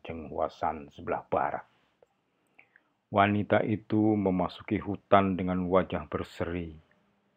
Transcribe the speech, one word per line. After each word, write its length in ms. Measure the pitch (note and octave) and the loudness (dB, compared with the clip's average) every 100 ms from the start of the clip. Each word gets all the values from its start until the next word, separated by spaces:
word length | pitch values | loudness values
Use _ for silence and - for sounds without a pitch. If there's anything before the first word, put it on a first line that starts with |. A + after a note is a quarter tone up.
Cheng 240 | - E2 D#2 | -12 -12 -10
Hua 240 | E2 D#2 | -4 -4
San 400 | - E2 D#2 C#2+ | -4 -6 -6 -12
sebelah 320 | - D#2 D2 | -12 -6 -6
barat. 400 | - - C#2+ - - _ _ _ _ _ _ _ _ _ _ _ _ _ - | -2 -2 -2 -6 -12 _ _ _ _ _ _ _ _ _ _ _ _ _ -2
Wanita 560 | G#2 G2 G#2 G2 G#2 | 4 4 4 2 2
itu 560 | G2+ G#2 - G#2+ G#2+ G#2+ | 2 -2 0 2 4 4
memasuki 560 | F#2+ F#2 E2+ - - G2+ | 2 2 -2 -4 -6 -4
hutan 640 | G2+ F#2+ - G2 G2 F2+ | -4 -6 4 4 6 0
dengan 240 | F2+ F2+ | -2 -2
wajah 400 | F2+ F#2 F2+ E2+ | 2 2 2 -4
berseri. 880 | D#2+ F#2 F#2+ - E2+ F2 E2 D#2 _ _ _ _ _ | -4 -6 -6 -6 -6 -4 -8 -12 _ _ _ _ _